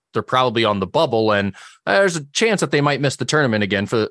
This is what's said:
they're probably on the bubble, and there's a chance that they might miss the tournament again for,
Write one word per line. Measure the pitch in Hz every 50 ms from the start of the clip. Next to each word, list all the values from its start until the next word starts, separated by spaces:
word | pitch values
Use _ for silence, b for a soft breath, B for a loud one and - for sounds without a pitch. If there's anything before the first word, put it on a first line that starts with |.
| _ _ -
they're | 113
probably | 104 - 127 127 131 123 110 117 113
on | 104 101 98
the | 95
bubble, | 92 - 151 165 139 120 113 110 107
and | 104 101 101 98 B B B B B B _
there's | - 202 196 202 190 170
a | 160 143 -
chance | - - 220 226 202 170
that | 165 139
they | 160 143
might | 143 147 143 127
miss | 143 135 -
the | - 127
tournament | - 151 151 143 120 110 104
again | 104 95 101 98 101
for, | 98 123 113 107 -